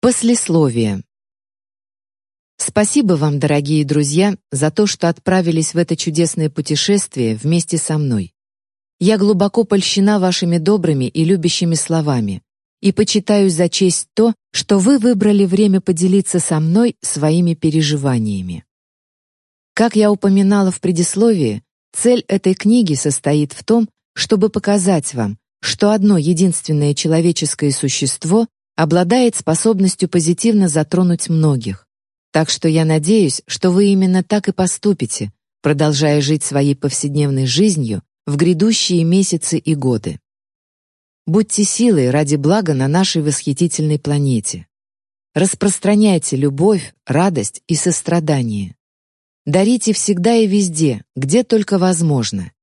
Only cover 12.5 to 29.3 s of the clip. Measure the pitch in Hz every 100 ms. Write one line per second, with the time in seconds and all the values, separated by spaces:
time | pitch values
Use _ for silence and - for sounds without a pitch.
12.5 | _ _ _ 196 190 208 214 196 208 196
13.5 | 165 175 - 190 165 - - 226 220 _
14.5 | - - 196 190 277 226 220 208 208 196
15.5 | 190 214 190 190 165 185 196 185 180 -
16.5 | 156 160 185 240 - - 147 151 165 175
17.5 | 165 160 156 151 147 139 123 110 98 92
18.5 | 85 - _ _ _ _ _ _ _ _
19.5 | _ _ - 226 214 208 202 196 196 196
20.5 | 202 190 180 170 170 175 190 233 202 127
21.5 | 104 _ _ _ - 240 247 - 196 185
22.5 | 190 202 240 196 143 151 139 - 147 147
23.5 | - - 226 220 _ _ - - 214 214
24.5 | 214 202 202 185 175 - 127 107 104 _
25.5 | _ - - 208 214 202 190 147 170 185
26.5 | 160 - 151 147 139 160 160 170 165 151
27.5 | - 147 135 139 - 139 - 160 208 233
28.5 | _ _ - 156 170 175 240 247